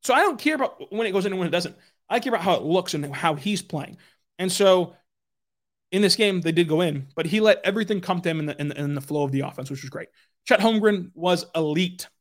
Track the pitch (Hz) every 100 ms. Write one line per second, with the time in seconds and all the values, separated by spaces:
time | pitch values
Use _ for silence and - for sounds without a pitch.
0 | - 262 381 269 294 311 - - - 208
1 | 226 196 196 190 175 170 175 - _ _
2 | _ 233 254 233 - - 151 180 180 156
3 | 143 135 170 147 196 202 - 156 143 -
4 | _ _ _ _ 185 185 196 185 175 -
5 | _ _ _ _ _ _ _ _ _ 185
6 | 202 - 208 185 165 165 170 156 180 147
7 | 135 - 160 208 214 196 185 202 214 208
8 | 175 180 175 160 151 143 147 - 143 143
9 | 139 151 143 135 135 - 135 135 139 170
10 | 170 _ _ _ - 240 214 220 214 208
11 | 180 - 175 180 - 165 156 151 185 180
12 | - _